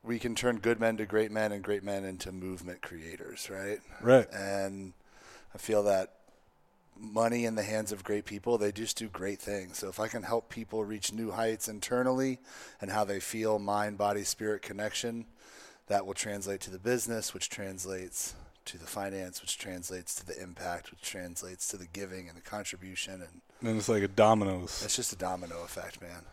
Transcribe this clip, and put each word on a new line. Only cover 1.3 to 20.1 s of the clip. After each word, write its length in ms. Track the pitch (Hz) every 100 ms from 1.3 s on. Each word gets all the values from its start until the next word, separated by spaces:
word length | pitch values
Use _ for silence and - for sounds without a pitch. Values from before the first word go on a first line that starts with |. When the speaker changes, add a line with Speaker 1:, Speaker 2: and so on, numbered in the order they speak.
Speaker 1:
men 200 | 107 107
and 120 | 104
great 200 | 95 101
men 200 | 98 98
into 280 | 95 92 92
movement 500 | 92 92 90 87 90
creators, 680 | - 85 80 80 82 - -
right? 300 | 95 98 104 - -
Speaker 2:
Right. 260 | 113 131 107
Speaker 1:
And 600 | 101 98 98 98 98 95 - - - - - - 104
I 20 |
feel 260 | - 107
that 280 | 104 95 95 - _ _ _ _ _ _ _ -
money 460 | 110 107 113 120 117
in 100 | 110
the 80 |
hands 280 | 104 110 104
of 120 | 101
great 220 | - 104 -
people, 320 | 104 107 117
they 140 | 104
just 260 | 101 110 -
do 100 | 113
great 320 | 92 95 98
things. 380 | - 101 92 87
So 100 | 98
if 120 | 92
I 80 | 107
can 160 | 117
help 260 | 92 113 -
people 340 | - 110 110
reach 300 | 104 107 98
new 180 | 110 113
heights 360 | 95 113 110 -
internally 720 | 107 - 123 127 127 135 127 - - - -
and 100 | 98
how 120 | 107
they 160 | 101 98
feel 400 | - 113 110 107
mind, 380 | 101 104 104 101
body, 260 | 104 101
spirit 380 | 98 - 107 104
connection, 640 | - 101 107 - 120 117 113 - - - - - _
that 180 | 101 95
will 80 |
translate 460 | 95 110 101 95 98
to 80 | -
the 100 | 92
business, 540 | 104 123 113 113 -
which 160 | 95 -
translates 840 | - 98 95 92 95 92 - - - - - -
to 120 | 90
the 80 | 82
finance, 540 | - 98 98 92 87
which 160 | - -
translates 580 | 104 90 87 92 87